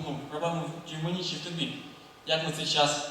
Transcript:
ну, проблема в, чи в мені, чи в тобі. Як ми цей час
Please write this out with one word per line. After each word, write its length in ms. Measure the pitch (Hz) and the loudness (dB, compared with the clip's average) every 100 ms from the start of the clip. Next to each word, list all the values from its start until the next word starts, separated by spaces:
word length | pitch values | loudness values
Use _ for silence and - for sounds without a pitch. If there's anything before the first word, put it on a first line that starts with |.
| 151 | -2
ну, 120 | 139 - | -4 -4
проблема 320 | 147 170 165 | -2 0 0
в, 280 | 147 - - | -2 -6 -8
чи 60 | 156 | -2
в 80 | |
мені, 200 | 165 185 | 0 0
чи 120 | 175 147 | 0 -4
в 80 | |
тобі. 300 | 175 165 135 - - - - - - | -4 -2 -2 -4 -10 -16 -18 -10 0
Як 200 | 160 160 | 2 2
ми 60 | |
цей 140 | 151 - | 0 2
час 440 | 151 143 - - | 6 6 4 -2